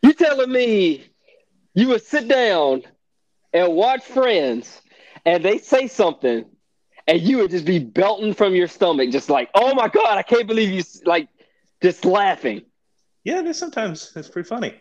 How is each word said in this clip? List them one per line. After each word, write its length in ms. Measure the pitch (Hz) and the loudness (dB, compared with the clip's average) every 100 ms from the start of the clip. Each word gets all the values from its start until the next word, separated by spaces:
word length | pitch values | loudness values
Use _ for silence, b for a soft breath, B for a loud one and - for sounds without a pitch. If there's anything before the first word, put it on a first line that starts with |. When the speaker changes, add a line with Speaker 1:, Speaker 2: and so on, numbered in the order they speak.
Speaker 1:
you 100 | 262 | 4
telling 380 | 302 320 277 254 | 4 2 2 0
me 540 | 254 240 214 180 139 - _ _ _ _ _ _ | 0 2 2 0 -2 -10 _ _ _ _ _ _
you 160 | 180 254 | 0 2
would 140 | 226 | 0
sit 240 | - 294 226 | -2 -4 0
down 560 | 262 233 180 143 131 - _ _ _ _ _ _ | 2 2 2 0 0 -6 _ _ _ _ _ _
and 200 | 170 180 | 0 0
watch 300 | 165 233 262 | 2 0 0
Friends 800 | - 254 254 196 135 117 - - b b b b 165 | -4 -2 0 0 -2 -4 -10 -20 b b b b -2
and 180 | 175 | 0
they 140 | 180 220 | 0 -2
say 300 | - 262 262 | 0 -2 0
something 580 | - 185 143 131 117 113 _ _ _ _ b - | -2 -2 0 -2 -4 -6 _ _ _ _ b -2
and 140 | 170 | 0
you 160 | 175 262 | 0 0
would 140 | 190 | 0
just 140 | 180 156 | -2 -2
be 140 | 180 | -2
belting 540 | 120 107 196 202 214 | -2 -2 0 0 -4
from 220 | 190 202 185 | 0 0 2
your 120 | 175 | -2
stomach, 440 | - 180 147 127 | -2 0 0 0
just 180 | 127 - | -2 -2
like, 200 | 143 120 196 | -2 0 0
"Oh 180 | 254 269 | 2 0
my 120 | 226 | 0
God, 300 | 427 440 202 | 0 0 0
I 60 | |
can't 240 | - 240 220 | 0 -2 0
believe 220 | 226 208 | -2 0
you," 100 | 185 | -2
s-, 220 | 165 - - | -8 -6 -2
like, 240 | 170 147 _ _ _ _ _ | -2 -4 _ _ _ _ _
just 220 | 180 175 185 | 0 0 0
laughing. 580 | 196 196 170 127 107 - _ _ _ _ _ | 2 0 -2 -6 -8 -12 _ _ _ _ _
Speaker 2:
Yeah, 180 | - 359 | -6 -6
there's 160 | 339 320 | -6 -8
sometimes 520 | 349 254 214 156 - 165 | -8 -8 -8 -8 -16 -18
it's 120 | 147 | -14
pretty 180 | - 170 | -14 -10
funny. 280 | 240 160 - | -8 -8 -4